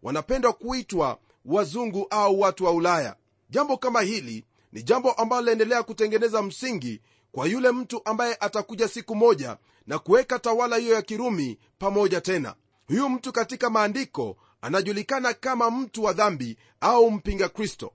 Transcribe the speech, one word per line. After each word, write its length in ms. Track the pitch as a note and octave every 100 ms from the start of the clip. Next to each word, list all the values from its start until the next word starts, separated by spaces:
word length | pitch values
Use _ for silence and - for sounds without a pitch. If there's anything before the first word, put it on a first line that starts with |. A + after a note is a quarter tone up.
wanapenda 500 | - D3 D#3 C4 A#3+
kuitwa 640 | - A#3 B3+ A3 F#3+ C#3+ A2+ _ _
wazungu 600 | - F3 F3 F3 A#3+ F#3+ G3
au 300 | G#3+ G3+ G3
watu 240 | G3 F3+
wa 60 | F#3
Ulaya. 440 | E3+ E3+ E3+ B2+ F#2+ _ _ _
Jambo 260 | - D4 C4
kama 240 | B3+ A#3
hili 420 | G3 A3 B2+ A2 - _ _
ni 100 | G#2+
jambo 300 | A#2 B3 B3+
ambalo 300 | A#3 A3+ B3 A#3+
laendelea 360 | A3+ A3 A#3+
kutengeneza 600 | A3+ A3+ A3 G#3+ A3+ G#3+
msingi 580 | G3+ - C4 A3 B2 G#2+ _ _ _
kwa 140 | - C#3+
yule 240 | A#3 B3+
mtu 280 | B3 B3 A#3
ambaye 300 | - A3 A#3+ A#3
atakuja 480 | G#3 G#3+ G3+ G#3+ A3
siku 260 | A#3 -
moja 420 | G#3+ A#3 F#3 C3 G#2+ _ _ -
na 120 | D3+
kuweka 400 | - G#3+ C4 B3
tawala 380 | A#3 A3+ A#3+ A#3
hiyo 180 | A#3
ya 80 | A3+
Kirumi 560 | - G#3+ B3 G3 C#3 A2 _ _
pamoja 420 | G3 G3+ G3+ F3
tena. 340 | E3 F3+ B2+ F#2+ _ _ _
Huyu 200 | F#3+ C#4
mtu 240 | B3+ C4
katika 380 | A#3 A3+ B3+ A#3+
maandiko 640 | A3 G#3 G#3 C4 - A2+ F#2 _ _
anajulikana 720 | A2+ F3+ F#3+ G3+ G#3 C4+ B3+
kama 360 | A3+ C4 B3+ A#3
mtu 340 | A#3 C4 -
wa 80 | G#3+
dhambi 440 | F3 G#3 E3 B2 A2+ _ _
au 300 | F3+ A#3+ A#3
mpinga 380 | G#3 G3 G3 F#3
Kristo. 440 | - G#3 - G2